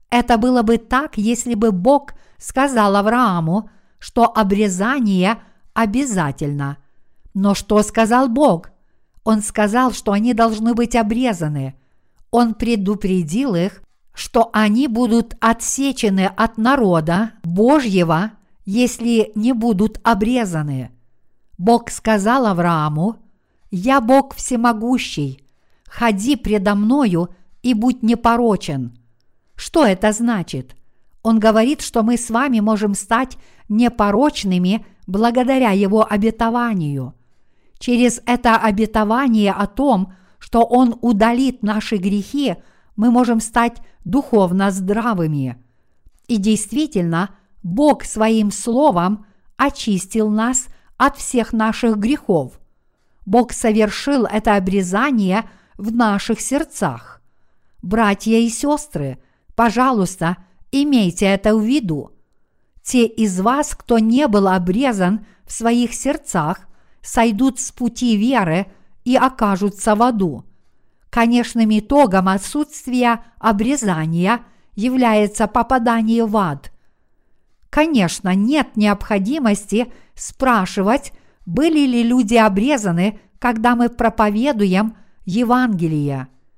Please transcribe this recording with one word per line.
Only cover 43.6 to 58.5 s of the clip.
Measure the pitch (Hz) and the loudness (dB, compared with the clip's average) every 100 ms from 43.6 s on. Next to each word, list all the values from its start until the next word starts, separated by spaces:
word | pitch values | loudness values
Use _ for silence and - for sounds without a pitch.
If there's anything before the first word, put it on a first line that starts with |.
| 233 240 - - | 0 -2 -16 -14
духовно | 170 262 - 208 180 190 196 | -4 -2 2 2 2 2 0
здравыми. | 190 185 220 233 180 160 143 131 113 _ _ _ _ - _ - | 0 -2 -2 -2 -2 -2 -2 -4 -8 _ _ _ _ -20 _ -6
И | 220 | -2
действительно, | 208 214 - 262 311 196 170 165 196 - _ - | 0 0 -2 -4 -2 -2 -2 -2 -4 -10 _ -14
Бог | 170 202 294 - | -6 0 2 2
Своим | - 214 220 220 208 | -4 -2 2 2 0
Словом | - 233 240 294 175 180 214 - _ _ - | -4 -2 2 2 2 0 -2 -8 _ _ -4
очистил | 277 - 220 185 - 220 214 | -2 -2 -2 -4 -2 -2 0
нас | 214 233 262 - - _ - | 0 -2 -2 -6 -12 _ 0
от | 277 269 | 0 0
всех | - 240 220 | -4 -2 -2
наших | 220 220 - 233 208 | -2 -2 0 0 0
грехов. | 226 294 - 165 127 - _ _ _ _ _ _ | -2 -2 0 -2 -2 -12 _ _ _ _ _ _
Бог | 190 240 240 | 0 2 2
совершил | - 233 214 208 - 277 277 202 | 0 0 2 0 -2 -2 0 0
это | 214 220 202 | 0 0 0
обрезание | 185 196 180 202 285 233 190 208 220 - _ - | 0 -2 0 -2 0 0 0 -2 -4 -14 _ -10
в | 208 | -4
наших | 233 220 196 - 220 | 0 2 0 -2 -4
сердцах. | - 285 320 - 165 117 - - _ _ _ _ _ _ | -2 -4 -4 -6 -6 -6 -14 -20 _ _ _ _ _ _
Братья | 180 220 208 196 220 226 | -4 0 0 0 0 2
и | |
сестры, | 233 | 2